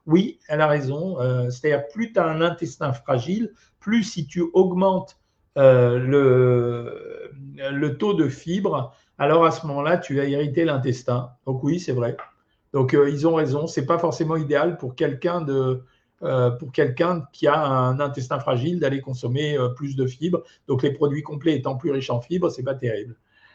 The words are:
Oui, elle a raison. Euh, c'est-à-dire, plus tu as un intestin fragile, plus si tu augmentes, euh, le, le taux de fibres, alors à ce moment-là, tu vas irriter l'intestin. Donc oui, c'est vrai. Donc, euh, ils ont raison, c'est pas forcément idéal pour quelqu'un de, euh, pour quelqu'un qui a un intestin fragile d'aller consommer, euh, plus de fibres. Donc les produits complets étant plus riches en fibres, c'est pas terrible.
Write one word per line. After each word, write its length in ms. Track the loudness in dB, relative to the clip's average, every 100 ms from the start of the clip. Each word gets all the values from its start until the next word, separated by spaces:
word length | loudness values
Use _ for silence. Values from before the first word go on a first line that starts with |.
| 2
Oui, 320 | 2 2 -4 -6
elle 120 | 2
a 80 | 2
raison. 520 | 2 0 -4 -4 -2
Euh, 300 | 0 0 -2
c'est-à-dire, 380 | -2 0 0 -2
plus 240 | -6 -4
tu 80 | 0
as 60 | 0
un 140 | 2
intestin 520 | 0 -2 -8 -6 -4
fragile, 600 | -4 -2 -2 -2 -4 -4 -8 _ _
plus 240 | -2 0
si 220 | 0 -4 -6
tu 180 | -4 0
augmentes, 680 | 2 2 2 2 0 -4 _ _ _ _ 6
euh, 400 | 8 8 6 2
le, 1300 | 2 4 6 6 6 4 2 -4 -8 -12 -14 -16 -16 -18 -18 -10 -6
le 260 | -2 -2 0
taux 160 | 0
de 140 | 2 0
fibres, 680 | -2 -6 -4 -2 -4 -6 -12 _ -2
alors 260 | 2 4
à 60 | 4
ce 160 | 2 -4
moment-là, 320 | -4 0 -2
tu 160 | -2
vas 100 | -2
irriter 400 | 0 -2 -2 0
l'intestin. 680 | 0 0 -2 -4 -2 -4 -4 -10
Donc 200 | -8 -4
oui, 160 | -2 -4
c'est 120 | -4
vrai. 240 | -4 -4 -6 -14 _ _ _ _
Donc, 220 | -2 2
euh, 160 | 4 4
ils 160 | 2 2
ont 80 |
raison, 320 | 2 0 -2 -4
c'est 180 | -4
pas 140 | -2 0
forcément 380 | 0 -2 -2 -2
idéal 420 | 0 0 0 -2
pour 160 | -8
quelqu'un 460 | -4 -4 -2 -4 -2
de, 420 | -2 0 0 -2 -8 _ _ _
euh, 280 | -4 0 0
pour 200 | -2 -4
quelqu'un 540 | 0 0 2 0 0 -6
qui 160 | -2 2
a 120 | 2
un 380 | 2 2 0 0
intestin 400 | -2 -4 -6 -4
fragile 400 | -2 0 0 0
d'aller 220 | 0 -2
consommer, 580 | -6 -8 -4 -2 0 0
euh, 120 | -2
plus 260 | -2 -6 -2
de 100 | -4
fibres. 380 | -2 -2 -2 -4 _ -4
Donc 160 | -2
les 80 | 0
produits 300 | 0 0 -2
complets 340 | -6 -4 -2 0
étant 200 | -2 -4
plus 140 | -2
riches 200 | -2 -2
en 100 | -4
fibres, 280 | -4 -2 -2
c'est 140 | -2
pas 120 | -6
terrible. 420 | -4 -4 -4 -6 -16 _ _ _